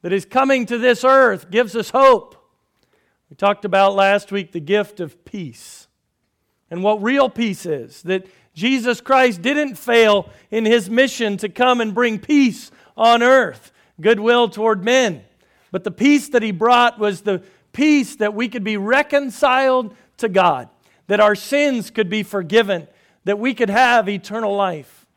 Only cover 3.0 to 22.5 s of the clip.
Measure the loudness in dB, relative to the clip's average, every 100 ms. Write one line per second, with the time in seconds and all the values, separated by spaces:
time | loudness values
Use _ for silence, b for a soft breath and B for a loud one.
3 | _ _ _ -2 -2 -2 -2 2 2 4
4 | 2 2 -2 -8 -8 -12 -2 -2 -2 -8
5 | -14 _ -18 -14 -14 -16 -20 -20 _ _
6 | _ _ _ _ _ _ _ -4 -2 0
7 | 0 0 0 0 -4 -4 -8 -8 -10 -18
8 | -6 -6 -6 b b -6 -2 -2 -2 -4
9 | 0 2 2 0 -4 -2 -4 -8 0 2
10 | 4 2 -2 b b -4 0 0 0 0
11 | 0 0 -4 -4 -8 -2 0 0 -2 -2
12 | -2 -4 0 2 2 0 -16 b b 0
13 | 2 4 4 4 2 -8 _ _ _ -4
14 | 0 0 2 2 0 -2 -2 -2 0 0
15 | 0 -4 -14 _ _ _ _ -8 -8 -2
16 | 2 2 2 -2 -2 -2 2 4 2 0
17 | -4 -4 -4 -6 b b b -2 2 2
18 | 0 -4 -4 -2 -6 -6 -6 -4 0 0
19 | 0 -2 -4 -2 0 2 2 0 -4 b
20 | b _ -2 2 2 0 -8 _ _ _
21 | -4 2 2 2 -4 -2 0 -2 -6 -6
22 | -4 -4 -4 -8 0